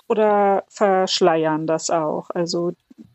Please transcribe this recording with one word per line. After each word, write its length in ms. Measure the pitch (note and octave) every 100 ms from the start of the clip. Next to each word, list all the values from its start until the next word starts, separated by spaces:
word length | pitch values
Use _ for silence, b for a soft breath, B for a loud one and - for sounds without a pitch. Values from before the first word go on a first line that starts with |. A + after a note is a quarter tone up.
| -
oder 560 | A3 G#3+ G#3 G3 G3 -
verschleiern 960 | - G3+ F#3 F#3 - F3+ E3 D#3 D#3 D#3+
das 240 | D#3+ -
auch? 400 | E3+ D#3 F3+ -
Also, 440 | F3+ E3+ F3 F3 F3 _ - -